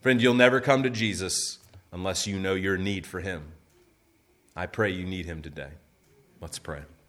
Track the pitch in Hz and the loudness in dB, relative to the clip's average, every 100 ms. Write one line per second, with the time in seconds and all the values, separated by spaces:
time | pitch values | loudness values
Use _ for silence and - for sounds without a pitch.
0 | 131 123 123 120 123 131 131 135 131 117 | 4 6 6 8 8 6 4 4 4 0
1 | 110 90 92 - - - - - _ 90 | -2 -2 -2 -2 -4 -10 -20 -20 _ -6
2 | 92 90 - 98 95 95 95 92 95 98 | -4 -2 -4 -2 0 0 0 0 -2 -4
3 | 87 92 95 87 76 80 _ _ _ _ | -6 -8 -8 -8 -12 -20 _ _ _ _
4 | _ _ _ _ _ - 87 - 107 92 | _ _ _ _ _ -10 -10 -2 -2 -2
5 | 90 92 85 82 78 73 69 78 _ _ | -6 -6 -8 -10 -12 -12 -14 -16 _ _
6 | _ _ _ _ 80 - - 73 73 - | _ _ _ _ -14 -14 -10 -12 -12 -20